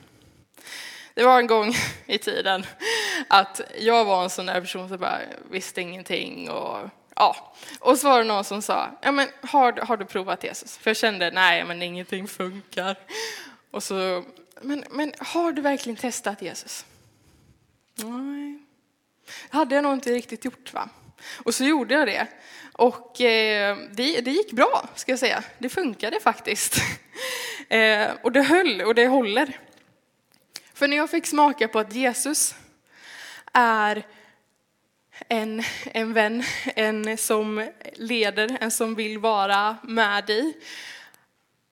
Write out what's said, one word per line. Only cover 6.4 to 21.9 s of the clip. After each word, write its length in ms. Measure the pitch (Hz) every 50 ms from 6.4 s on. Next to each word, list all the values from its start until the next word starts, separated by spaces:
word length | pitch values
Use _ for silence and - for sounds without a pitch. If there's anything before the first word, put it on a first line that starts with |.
| 170 156
och, 380 | 156 170 180 - - 202 202 202 - _ _ _ -
ja. 400 | - 208 180 - - - - - - - - - -
Och 180 | - 240 254 247
så 100 | 285 285
var 100 | 254 240
det 60 | 226
någon 200 | 220 208 196 208
som 180 | - 202 214
sa, 280 | 202 - 190 - 64 - - -
"Ja, 100 | - 277
men 160 | 285 277 277 - - -
har, 300 | - 247 - 285 254 240
har 240 | 220 220 226 233 233
du 80 | 208 190
provat 400 | - - 196 185 190 175 - -
Jesus?" 340 | - 196 - - - - -
För 120 | - 220
jag 60 | 220
kände, 340 | - 240 220 202 185 175 170
"Nej, 340 | 175 185 185 175 170 170 170
men 180 | 170 175 175
ingenting 460 | 180 175 175 180 180 - 202 190 196 208
funkar." 680 | - - 185 185 190 202 - _ - 185 180 196 190 - - - 403 440 440 440 427 - - 269 - _ _ _
Och 120 | - 208
så, 420 | - - 196 190 185 190 180 180 180 - - - - _ _ -
"Men, 240 | - 269 285 285 - -
men 220 | - 277 302 294 - -
har 340 | - - - 339 339 339
du 100 | 277 294
verkligen 340 | 277 285 277 269 - 240 220
testat 460 | - - 240 - - - 202 208 -
Jesus?" 420 | 185 160 156 - - - - - - _ _ _ _ _ _ _ _ _ _ _ _ _ _ _ _ _ _ _ _ _ _
Nej. 680 | - 214 226 240 254 269 277 285 285 294 285 285 294 285 _ _ _ _ _ _ _ _ _ _ _ _ - - - - -
Det 60 | -
hade 180 | 294 320 240 277
jag 100 | 285 294
nog 80 | 285
inte 180 | 269 262 - 240
riktigt 340 | 240 247 240 - 226 220 -
gjort, 280 | 254 - - _ -
va? 160 | - - - 226 - _ _ - _ _ - - - - -
Och 100 | - -
så 100 | - 262
gjorde 300 | 277 320 285 233 208